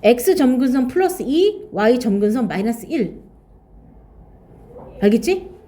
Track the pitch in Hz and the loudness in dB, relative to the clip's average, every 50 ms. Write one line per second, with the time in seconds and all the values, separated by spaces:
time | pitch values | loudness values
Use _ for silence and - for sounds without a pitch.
0 | - 208 240 247 - 381 370 - 285 254 254 247 269 262 247 277 254 247 - 359 | 6 4 4 4 2 0 2 2 2 2 2 2 0 0 0 0 -2 0 0 0
1 | 381 359 359 - - 240 277 330 370 415 415 - - - - 190 208 220 254 240 | 0 0 -2 -4 -6 -2 0 2 2 0 0 -2 -12 -10 -4 0 2 2 2 2
2 | 254 247 196 202 202 208 214 262 240 185 156 180 202 226 226 233 - - 302 302 | 2 0 0 0 0 0 0 0 -2 -2 -2 -4 -2 -4 -4 -6 -8 -8 -4 -4
3 | 208 160 - - - - - - _ _ - - _ _ - - - - - - | -4 -4 -6 -14 -20 -20 -20 -20 _ _ -20 -20 _ _ -20 -20 -20 -20 -20 -20
4 | - - - - - - - - - - - - - - - - - - - - | -20 -20 -20 -20 -20 -20 -20 -20 -20 -20 -20 -20 -20 -20 -20 -20 -20 -20 -10 0
5 | 196 202 214 226 - 330 381 370 - - - - - | 2 2 2 2 0 0 -2 -2 -4 -12 -20 -20 -20